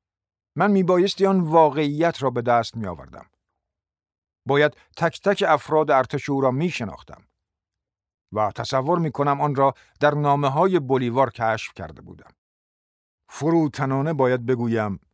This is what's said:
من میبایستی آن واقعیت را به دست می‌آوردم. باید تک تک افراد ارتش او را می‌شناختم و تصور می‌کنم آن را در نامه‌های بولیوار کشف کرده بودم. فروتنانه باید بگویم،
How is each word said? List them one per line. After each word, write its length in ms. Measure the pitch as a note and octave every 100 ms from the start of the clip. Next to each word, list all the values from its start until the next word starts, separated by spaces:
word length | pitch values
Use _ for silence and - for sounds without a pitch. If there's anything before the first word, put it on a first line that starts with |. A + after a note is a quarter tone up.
| _ _ _ _ _ -
من 160 | G3
میبایستی 540 | G3 F3+ F3+ G3 - G3
آن 140 | F#3+
واقعیت 840 | D#3+ E3 D#3 C3+ D3 D3 E3+ -
را 60 | C#3
به 120 | B2
دست 360 | A#2+ A#2+ A2+ A#2
می‌آوردم. 480 | G2+ D#2+ C2+ B1+ - _ _ _ _ _ _ _ _ _ _ _ -
باید 280 | C#3+ D3 - _ -
تک 240 | E3 -
تک 220 | G3 G3 F#3+
افراد 440 | D3+ - D#3 D3+
ارتش 380 | C3+ B2 C#3+ -
او 120 | C#3
را 100 | C3+
می‌شناختم 720 | C3 F3 - A2 - - - _ _ _ _ _ _ _ _ _ _ _
و 200 | G#2 G#2+ -
تصور 440 | A#2 C3+ C3 F3
می‌کنم 420 | D#3+ - C#3+ C#3+
آن 140 | D3 C#3
را 180 | C#3 - _ -
در 140 | D3
نامه‌های 680 | D3 D3 C#3+ C#3+ C3+ F#3 F3+
بولیوار 500 | B2+ C3 B2 A#2+ B2+
کشف 440 | - A2+ A2 -
کرده 280 | - D#2+ D2+
بودم. 300 | F2 E2 - _ _ _ _ _ _ _ _ _ _
فروتنانه 840 | - D3 E3+ D#3 - C#3 C3+ D#3
باید 320 | D#3 B2+ B2+ A#2+
بگویم، 540 | B2+ A#2+ A2+ G#2+ F#2+ _